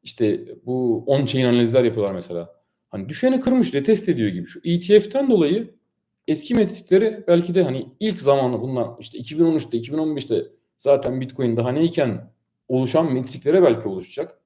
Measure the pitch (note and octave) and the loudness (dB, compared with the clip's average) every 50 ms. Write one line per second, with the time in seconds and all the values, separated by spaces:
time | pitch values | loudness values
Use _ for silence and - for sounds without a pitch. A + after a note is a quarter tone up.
0 | _ - - - A#2 G#2 F#2+ - - - - - _ A#2+ B2+ B2+ B2+ A#2+ A2 - | _ -18 -4 0 0 0 0 -2 -6 -14 -20 -16 _ -6 -4 -2 0 0 -2 -2
1 | A#2 - C#3 C#3 C#3 - - C3 B2+ B2 A#2+ A#2+ A#2+ A2+ A#2 C3 B2 A#2 A2+ A2 | 0 0 0 0 0 0 0 0 2 4 4 4 2 4 4 2 2 2 0 -2
2 | G2+ G2 F#2+ F2+ F2 - F2 - E2+ - _ _ _ _ _ _ _ _ - - | -4 -4 -4 -8 -10 -8 -10 -10 -10 -10 _ _ _ _ _ _ _ _ -12 -10
3 | - B2+ D3+ - - C4 C4 B3+ C4 - B3+ B3+ G3+ - - C#3 C#3 - A3 G#3+ | -10 -10 -6 -2 0 0 0 0 0 2 2 2 2 0 0 -2 2 2 2 2
4 | - - - A#2 A2 G2+ F2+ F2+ E2+ - - - _ E3+ F3 F3 F3 F3+ G#3 G#3 | 2 -2 0 0 0 -2 -2 -6 -10 -12 -16 -10 _ -2 -2 -2 2 6 6 6
5 | G3+ G#3 - C4+ C#4 C4 A#3 F#3 D#3 D3 F3+ A3 A3+ - _ _ _ _ _ _ | 6 4 -2 -2 2 2 4 4 4 2 2 -2 -4 -8 _ _ _ _ _ _
6 | _ _ _ _ _ - D#3 - - - A#3+ A#3+ G#3 F3 - - - - F#3 G3+ | _ _ _ _ _ -4 -4 -4 -2 -2 0 0 0 0 -2 -12 -2 2 2 4
7 | A3+ A3 A3 - - - F3 E3+ E3+ F3 F3 F#3+ F3 C3+ C3 C3+ - - _ _ | 4 2 -2 -4 0 2 2 2 2 0 0 0 0 0 -2 -6 -8 -12 _ _
8 | G#3+ A3 F#3 - C3 C#3 C#3 C#3 C3 B2 B2 A#2 A#2 C3 C3 B2 A2+ A#2 - - | -4 -4 -4 0 2 2 4 4 2 0 -2 -4 -6 -4 -4 -4 -4 -6 -8 -16
9 | A#2+ - - - B2 A2+ D3+ D#3 E3 E3 D#3+ D#3 - - A#2+ A#2 A#2 B2 C#3+ D#3 | -20 -18 -16 -16 -14 -10 0 2 2 2 2 0 -4 -4 -6 -6 -6 -4 -6 -4
10 | D#3 D#3 D3+ C#3 C3+ - A2+ F2+ - - _ _ _ _ _ _ - C#3 C#3 C#3 | -4 -4 -4 -6 -4 -2 -4 -4 -4 -6 _ _ _ _ _ _ 2 2 2 2
11 | - B2+ B2+ C3 C3 B2+ - - C3 A#2+ A2+ A#2+ A2+ B2 B2+ D3+ E3 E3+ E3+ E3+ | 2 -4 -4 -4 -8 -8 -6 -2 -2 0 0 0 -2 -2 0 0 0 0 0 0
12 | C#3 A#2+ F#2 F2 - - _ _ _ _ _ _ _ - C3 B2+ C3 A#2+ - D#3 | -2 -2 -2 -6 -10 -18 _ _ _ _ _ _ _ -4 -2 -2 0 2 0 0
13 | E3+ D#3 B2+ A#2+ A#2 - - - - C#3 D#3+ F#3+ F3+ C#3 A2+ - - G#2 F#2+ F#2 | 2 2 0 -2 -4 -6 -12 -4 0 2 4 4 4 4 2 0 -4 -8 -8 -8
14 | - - - - D#3+ - - _ _ | -12 -12 -10 -10 -10 -10 -12 _ _